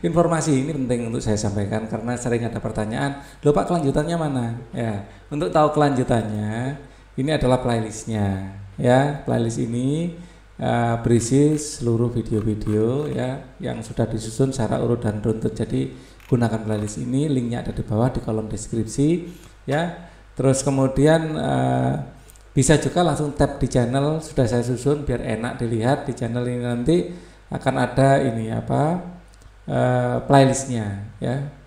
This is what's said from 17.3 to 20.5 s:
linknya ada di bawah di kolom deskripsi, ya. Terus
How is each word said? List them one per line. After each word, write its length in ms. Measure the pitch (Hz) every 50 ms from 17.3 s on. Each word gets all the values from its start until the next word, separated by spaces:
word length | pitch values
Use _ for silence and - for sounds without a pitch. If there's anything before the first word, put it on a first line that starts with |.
linknya 320 | 143 131 120 120 120 120 -
ada 120 | - -
di 80 | - 107
bawah 240 | - 113 107 117 131
di 80 | - - -
kolom 280 | - 113 110 110 107
deskripsi, 800 | 104 101 - - - 113 107 110 - - 139 151 170 175 170 - - - - - - - - -
ya. 400 | 135 151 170 175 170 - - - - - - - -
Terus 320 | - 127 135